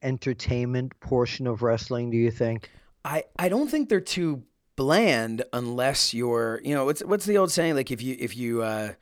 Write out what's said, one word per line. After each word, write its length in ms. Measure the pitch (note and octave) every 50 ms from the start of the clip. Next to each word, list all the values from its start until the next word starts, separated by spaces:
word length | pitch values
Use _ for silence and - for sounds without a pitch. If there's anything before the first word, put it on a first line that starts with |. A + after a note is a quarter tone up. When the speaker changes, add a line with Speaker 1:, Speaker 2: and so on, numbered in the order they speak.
| -
Speaker 1:
entertainment 960 | C3+ C3 A#2+ - C3+ B2 - - - B2+ B2 B2 B2 B2 B2+ B2+ C3+ - _
portion 460 | - - C#3 B2 B2 A#2+ - - C3
of 160 | B2 A#2 A2 A#2+
wrestling, 480 | A#2+ A#2 A2 - - B2 A#2+ A#2+ A#2+
do 60 | A#2
you 140 | A#2 A#2 A#2
think? 400 | A2+ - B2 A2+ A2+ A2 - - - - _ _ _ _ -
Speaker 2:
I, 200 | - C#3+ D#3 - - - -
I 100 | F3 F3+
don't 200 | F#3+ A#3 D4+ D4
think 200 | - D4+ C#4+ -
they're 120 | A3 F#3+
too 420 | F#3 - - F#3 F3 E3 D3 C3 A2+ _ _ _ _ _ -
bland 640 | - C3+ C3+ D#3 G3 A#3 G3+ C#3 A#2 A2+ A2+ A2+ A2+ B2 - -
unless 640 | B2 B2 A#2+ A#2+ B2 B2 C3+ C#3 - - - -
you're, 480 | A#2 B2 B2 A#2 A#2 A2+ A2+ A2+ A2+ -
you 100 | C#3+ D3
know, 120 | C#3+ C3+
what's, 180 | C3+ D3+ - -
what's 220 | - G3+ G#3 F#3+
the 100 | G3 G#3
old 160 | G3+ F#3+ F3 -
saying? 220 | - E3 E3 D#3
Like, 160 | C#3 C3 -
if 100 | C3 A2
you, 160 | A#2 C3 C3 B2+
if 160 | B2+ A#2 G2+
you, 280 | A#2+ B2 A#2 A#2 A#2 A2+
uh, 300 | A2 A2 G#2+ G#2+ G#2 - -